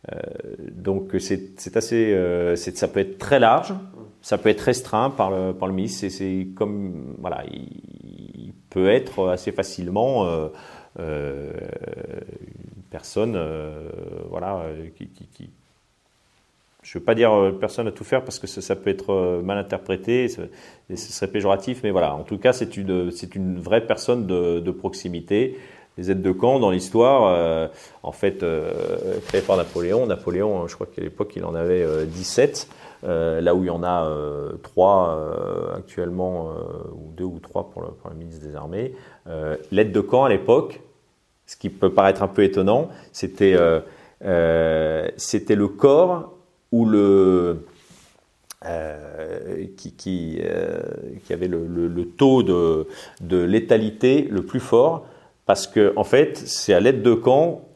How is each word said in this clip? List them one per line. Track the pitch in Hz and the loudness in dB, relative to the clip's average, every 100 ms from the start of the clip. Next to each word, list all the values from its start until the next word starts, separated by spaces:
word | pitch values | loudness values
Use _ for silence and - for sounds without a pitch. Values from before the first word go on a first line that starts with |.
| - | -14
Euh, | 50 - - - - - | -12 -12 -12 -14 -14 -14
donc | - 98 95 95 95 | -8 -4 -4 -2 -4
c'est, | - 95 95 - | -2 -4 -6 -14
c'est | 92 | -4
assez, | 113 - 117 110 | -4 0 2 2
euh, | 95 90 87 87 | 2 2 0 0
c'est, | 87 - 87 | 0 -4 -4
ça | 98 | -2
peut | 101 | 0
être | 95 - | -2 -6
très | - 139 | 0 4
large, | 113 139 - 95 - - 107 _ | 6 4 0 -10 -12 -20 -20 _
ça | - 101 | -4 2
peut | - | 2
être | - | 2
restreint | - 120 - 110 131 | 0 -2 -2 -2 -2
par | 135 95 | 0 0
le, | 95 92 | 0 -4
par | 87 95 | -4 -4
le | |
ministre. | 95 95 - | -4 -6 -6
C'est, | 98 | -8
c'est | 92 95 95 92 | -6 -6 -4 -6
comme, | 95 107 104 98 82 65 64 | -4 -4 -4 -8 -10 -14 -10
voilà, | 87 - - | -8 -8 -10
il, | - - - - - - 50 - | -14 -16 -18 -20 -20 -20 -18 -18
il | - - - _ | -18 -18 -20 _
peut | 95 95 | 2 4
être | 123 131 - 92 | 4 0 -2 -2
assez | 90 - | 0 -4
facilement, | 98 98 - 90 98 123 127 | -4 -6 -6 -4 0 0 0
euh, | 92 82 78 - - - - - | 0 -2 -4 -10 -20 -20 -20 -12
euh, | 80 76 71 69 73 - - - - - - - - - - - - | -8 -6 -6 -8 -10 -12 -12 -12 -12 -12 -12 -14 -14 -18 -20 -20 -20
une | 95 - | -20 -18
personne, | 80 - 104 113 | -18 -8 -2 -2
euh, | 101 78 78 78 76 78 50 50 50 50 | -2 -4 -8 -10 -12 -14 -14 -12 -12 -10
voilà, | 62 90 95 | -8 -6 -6
euh, | 80 78 80 | -8 -12 -16
qui, | _ 90 | _ -20
qui, | _ | _
qui, | - _ 85 _ _ _ _ _ _ _ _ _ _ _ _ _ | -20 _ -20 _ _ _ _ _ _ _ _ _ _ _ _ _
je | - - | -14 -2
veux | |
pas | - | 2
dire, | 110 117 | 6 6
euh, | 104 98 | 8 4
personne | 98 104 - 113 | 2 -4 -2 -6
à | |
tout | 98 | -6
faire | 101 131 | -2 -2
parce | 127 - | -2 -12
que | 98 | -12
ça, | - | -12
ça | - | -6
peut | 95 104 | -2 -2
être, | 95 - | -2 0
euh, | 95 90 87 | 0 0 -2
mal | 90 101 | -2 -4
interprété, | 98 98 - 92 95 123 120 | -4 -6 -4 -4 0 0 0
ce, | - 87 - - _ _ | -4 -14 -16 -20 _ _
et | |
ce | 90 - | -14 -12
serait | - 95 | -8 -4
péjoratif, | 104 98 98 131 120 | 0 2 2 0 -4
mais | 107 | 0
voilà. | 92 80 | 2 0
En | 73 | -2
tout | 78 101 | -8 0
cas, | 127 | 2
c'est | 120 117 101 | 2 -4 -6
une, | 95 90 87 | -2 -2 -2
c'est | 85 90 | -6 -12
une | 98 92 90 | -6 -6 -6
vraie | 87 113 | 0 0
personne | 117 110 - 123 | 2 -2 0 -2
de, | 95 90 87 85 | 0 0 0 0
de | 85 | -4
proximité. | 90 98 - 92 87 - 101 131 - - - _ - | -6 -8 -8 -10 -10 -2 0 0 -4 -18 -20 _ -10
Les | 90 | -2
aides | 95 | 0
de | 95 | 0
camp, | 92 120 135 | 2 2 4
dans | 107 | 2
l'histoire, | 92 92 113 123 135 | 0 0 4 6 6
euh, | 101 87 82 80 80 - - - | 6 4 2 0 -2 -8 -20 -14
en | - | -14
fait, | - 101 95 | -2 -2 0
euh, | 87 80 80 85 85 85 92 90 - | -2 -2 -4 -6 -4 -4 -4 -6 -2
créées | 98 | -2
par | - 95 | 2 0
Napoléon. | 85 87 87 110 120 | 0 -4 -2 0 0
Napoléon, | 90 90 90 104 95 85 | -4 -4 -2 -2 -2 -6
je | |
crois | - - | -10 -12
qu'à | - | -10
l'époque, | 85 - 104 | -10 -8 -8
il | 92 | -6
en | 87 | -6
avait, | 82 85 90 | -4 0 2
euh, | 80 78 | 2 -2
dix-sept, | 80 85 92 - 143 - - - - - | -4 -8 -2 2 2 0 -14 -20 -20 -12
euh, | - 82 82 80 | -4 -2 0 0
là | 85 | 2
où | 90 | 2
il | 90 | 0
y | |
en | 85 | -2
a, | 90 87 | -2 0
euh, | 80 76 76 73 71 80 | -2 -4 -6 -8 -8 -12
trois, | - - 92 98 85 | -6 4 6 6 2
euh, | 78 78 80 - 87 85 | 0 -4 -6 -4 -6 -6
actuellement, | 87 - - 87 90 92 90 80 | -8 -10 -8 -6 -4 -4 -6 -8
euh, | 80 82 87 - | -10 -10 -12 -14
ou | 82 80 82 | -16 -16 -10
deux | |
ou | 92 85 | -8 -10
trois | - 98 92 | -8 -8 -8
pour | 87 | -12
le, | 85 | -14
pour | 82 - | -14 -16
le | |
ministre | 80 85 80 76 | -16 -16 -16 -14
des | |
Armées. | 73 76 98 131 127 - _ 87 | -12 -10 -8 -8 -12 -20 _ -14
Euh, | 80 78 76 - | -8 -6 -8 -2
l'aide | 98 110 | 2 4
de | 104 | 2
camp, | 95 127 | 2 2
à | 135 | 4
l'époque, | 98 95 131 - - - _ _ _ _ _ _ | 2 4 2 2 -14 -20 _ _ _ _ _ _
ce | - | -10
qui | 98 | -10
peut | - 95 | 2 4
paraître | 98 98 98 | 6 6 4
un | 98 | 0
peu | 98 | 4
étonnant, | 98 98 95 120 160 - - | 4 4 4 2 0 -10 -18
c'était, | - 92 - 98 | -10 -10 4 6
euh, | 90 85 80 - - - _ | 8 6 4 -2 -20 -20 _
euh, | 101 87 82 82 80 80 78 80 82 - | 0 2 4 4 2 2 0 -2 -4 -8
c'était | - 107 101 | -4 -4 0
le | 104 101 | 2 2
corps | - 139 147 180 175 - - _ _ _ | 4 6 6 4 0 -8 -20 _ _ _
où | 117 | 2
le, | 113 107 101 98 95 90 87 82 - _ _ - _ _ _ _ _ - | 4 4 6 6 6 4 2 -4 -10 _ _ -20 _ _ _ _ _ -14
euh, | 82 82 78 76 73 78 80 87 - 87 92 | -8 -8 -8 -10 -14 -12 -10 -10 -8 -10 -10
qui, | - - | -14 -18
qui, | - 95 92 82 80 | -12 -6 -4 -4 -4
euh, | 50 50 50 50 - - 62 - | -4 -2 -4 -6 -8 -10 -12 -16
qui | - | -8
avait | 85 90 | -6 -2
le, | 85 82 | -4 -4
le, | 85 85 | -2 -2
le | 85 | -2
taux | 87 - 139 131 | -8 4 6 6
de, | 95 87 85 80 78 - - - | 4 4 4 2 -2 -12 -20 -16
de | 87 90 | 0 2
létalité | 87 110 - 110 110 - 127 139 - | 4 2 4 2 2 2 4 4 2
le | 98 | -4
plus | - 131 | -4 -6
fort, | - 117 143 165 - - _ _ - | 2 4 4 0 -10 -20 _ _ 0
parce | 98 | 0
que, | - 110 101 | 2 4 4
en | - | 4
fait, | 101 127 156 - | 4 4 4 0
c'est | - - - | -8 -6 4
à | 90 | 6
l'aide | 110 127 | 6 4
de | 117 | 4
camp | 113 123 131 170 - - | 4 4 4 2 -2 -14